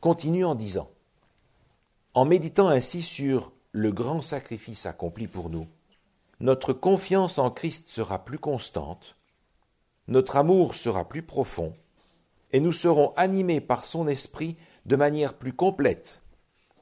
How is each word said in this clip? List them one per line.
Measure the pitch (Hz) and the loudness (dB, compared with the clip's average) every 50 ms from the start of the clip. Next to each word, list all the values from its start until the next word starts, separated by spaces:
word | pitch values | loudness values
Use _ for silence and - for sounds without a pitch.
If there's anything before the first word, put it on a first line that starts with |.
continue | - 165 165 165 - 151 170 180 185 | 0 0 0 2 0 -2 0 2 2
en | 170 147 | 0 0
disant : « | 110 110 101 90 95 - - _ _ _ _ _ _ _ _ _ _ _ _ _ _ _ _ _ _ _ _ _ _ _ _ - | -2 -4 -4 -6 -6 -6 -8 _ _ _ _ _ _ _ _ _ _ _ _ _ _ _ _ _ _ _ _ _ _ _ _ 2
En | 123 131 | 2 4
méditant | 151 175 185 151 156 - - 196 180 | 4 4 2 2 0 2 4 4 6
ainsi | 147 127 123 - - 175 165 | 6 4 2 0 -4 -4 -6
sur | - - - 139 139 135 120 - - - _ _ _ - | -6 -6 -4 -2 0 0 0 -2 -4 -16 _ _ _ -4
le | 107 107 107 | 0 0 0
grand | 98 98 120 127 160 160 131 | 0 0 -2 -2 -2 -4 -4
sacrifice | - 147 135 - - 117 110 - - 110 - - | -6 -8 -8 -8 -10 -14 -14 -12 -12 -10 -10 -8
accompli | 92 85 - 90 85 87 104 113 | -10 -10 -8 -8 -8 -8 -8 -10
pour | 95 - 95 85 82 | -10 -8 -10 -8 -8
nous, | 82 82 80 - _ _ _ _ _ _ _ _ _ _ _ _ _ - | -8 -8 -8 -10 _ _ _ _ _ _ _ _ _ _ _ _ _ -2
notre | 110 127 131 131 - - 131 | 2 2 2 2 2 -4 -4
confiance | 131 - 180 196 185 190 - 185 190 185 170 - - | 0 2 2 2 2 2 0 2 2 2 2 0 0
en | 135 123 | 0 0
Christ | 127 - - 165 - - - - | 0 -4 -6 -6 -6 -6 -12 -12
sera | - 113 110 - 98 92 - | -8 -8 -6 -4 -6 -8 -8
plus | - 131 156 | -10 -12 -8
constante, | - 151 139 117 - - - 82 73 73 90 - - - _ _ _ _ _ _ _ _ _ _ _ _ _ _ _ _ _ _ - | -6 -4 -4 -2 -2 -4 -4 -4 -8 -8 -12 -14 -16 -20 _ _ _ _ _ _ _ _ _ _ _ _ _ _ _ _ _ _ -8
notre | - 120 131 131 131 - | 2 2 2 2 4 2
amour | 139 147 165 190 185 170 120 - | 2 4 6 6 4 4 2 0
sera | - - 117 101 95 87 - | -2 -2 0 -2 -2 -4 -6
plus | - 160 165 | -8 -14 -12
profond, | - - 139 127 - - - 82 80 82 - _ _ _ _ _ _ _ _ _ _ _ _ _ - - | -8 -4 -4 -4 -4 -4 -6 -6 -8 -8 -12 _ _ _ _ _ _ _ _ _ _ _ _ _ 0 0
et | 135 | 2
nous | 151 175 165 | 2 2 0
serons | - - 175 160 147 143 - - | 2 2 4 6 6 4 4 4
animés | - 180 190 190 190 190 180 165 143 | 0 0 2 2 0 0 0 0 -2
par | 135 - 123 117 - | 0 -2 -2 -2 -2
son | - - 165 165 | -6 -6 -4 -2
esprit | 151 139 127 - - - - 156 165 165 - - _ _ _ - | -2 -2 -2 -4 -10 -8 -8 -8 -8 -8 -12 -16 _ _ _ 0
de | - 139 | 2 2
manière | 135 143 147 151 151 147 131 - | 4 4 2 2 0 -2 -2 -4
plus | - 123 131 127 | -8 -12 -10 -4
complète. | - 175 196 190 - 143 123 87 - - - - - _ - _ _ _ _ _ _ _ _ _ _ | 0 0 0 2 2 0 0 0 0 -8 -20 -20 -20 _ -20 _ _ _ _ _ _ _ _ _ _